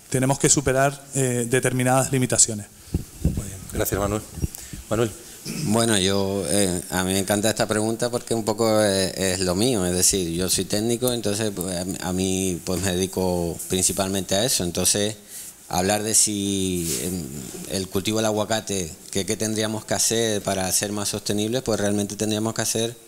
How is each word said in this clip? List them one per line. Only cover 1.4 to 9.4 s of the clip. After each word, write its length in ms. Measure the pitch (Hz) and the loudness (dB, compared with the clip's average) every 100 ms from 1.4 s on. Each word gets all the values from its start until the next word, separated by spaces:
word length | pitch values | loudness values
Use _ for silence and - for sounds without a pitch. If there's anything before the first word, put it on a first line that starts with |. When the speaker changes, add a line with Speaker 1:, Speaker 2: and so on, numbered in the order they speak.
| 117 | 2
Speaker 1:
determinadas 640 | 127 123 127 127 131 123 | 2 4 2 4 4 4
limitaciones. 560 | 135 127 113 - 104 104 - - - - - | 2 2 4 4 2 -8 -18 -6 -6 -6 -2
Speaker 2:
Muy 100 | - | -2
bien. 240 | - - - - | -2 -6 -10 -8
Gracias, 280 | - 104 95 | -2 0 0
Manuel. 220 | 101 104 - - - - - - - | 0 0 -4 -8 -8 -8 -14 -12 -2
Manuel. 220 | 107 117 - - - - - - | 0 0 -2 -16 -14 -10 -4 0
Speaker 3:
Bueno, 320 | 110 117 104 | 2 4 4
yo, 460 | 95 98 98 98 80 | 4 2 0 0 0
eh, 320 | 101 95 87 - | 2 2 0 -2
a 120 | 87 | -2
mí 100 | 92 | 2
me 60 | 98 | 0
encanta 300 | 95 104 95 | 2 2 2
esta 180 | 90 107 | 0 0
pregunta 440 | 107 110 113 120 | 0 0 0 -2
porque 240 | 120 - 113 | -2 -2 -2
un 100 | 110 | 0
poco 380 | 101 113 107 | 2 4 4
es, 340 | 104 95 92 - | 4 4 0 0
es 220 | 95 | 0
lo 160 | 92 | 0